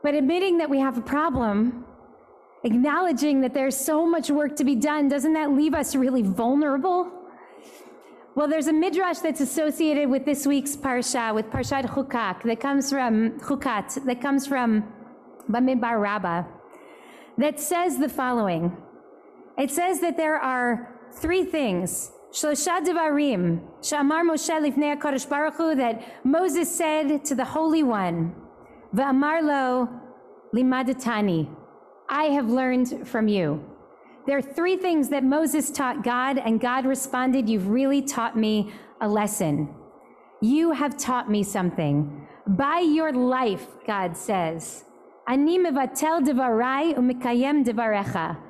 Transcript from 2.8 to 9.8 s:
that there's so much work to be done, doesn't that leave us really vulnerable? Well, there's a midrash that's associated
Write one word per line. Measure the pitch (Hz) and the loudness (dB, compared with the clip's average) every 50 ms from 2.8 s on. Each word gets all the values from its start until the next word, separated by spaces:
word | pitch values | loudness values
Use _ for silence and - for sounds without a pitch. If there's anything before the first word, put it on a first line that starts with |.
| 254 294 285 330 370 359 311 226 269 302 285 269 | 2 2 2 2 2 2 0 2 2 2 2 2
that | 262 247 262 | 2 2 0
there's | 285 262 269 262 | 0 0 0 -2
so | - - - 311 302 330 | -2 -2 0 0 2 2
much | 330 339 330 - - | 2 2 0 0 0
work | 285 294 294 277 294 | 0 0 0 0 0
to | 294 285 | 0 0
be | 247 285 | 2 2
done, | 220 208 302 294 302 285 277 | 2 2 0 2 2 2 2
doesn't | 285 285 233 320 | 2 2 2 2
that | 311 311 311 294 | 2 2 2 2
leave | 285 262 302 311 277 | 4 4 4 2 2
us | 320 269 - - | 0 -2 0 0
really | 269 262 262 262 254 | 2 2 2 2 2
vulnerable? | 214 190 185 - 226 233 262 285 302 294 277 277 269 381 359 359 359 359 359 - - - - - - - - - - - - - - - - - - - - - - - - | 2 2 0 2 2 2 4 4 2 2 2 2 2 2 2 2 0 -2 -6 -16 -20 -20 -20 -20 -20 -20 -20 -20 -20 -20 -20 -20 -20 -20 -20 -20 -20 -20 -20 -20 -20 -8 -2
Well, | 269 294 285 | -2 0 2
there's | 311 320 277 302 | 2 0 2 2
a | |
midrash | 311 311 330 392 285 349 381 359 339 339 | 2 4 2 2 2 0 0 0 -2 -2
that's | - 320 294 - | -2 -4 0 0
associated | 285 - - 320 311 302 285 294 | -2 -2 0 0 0 0 0 0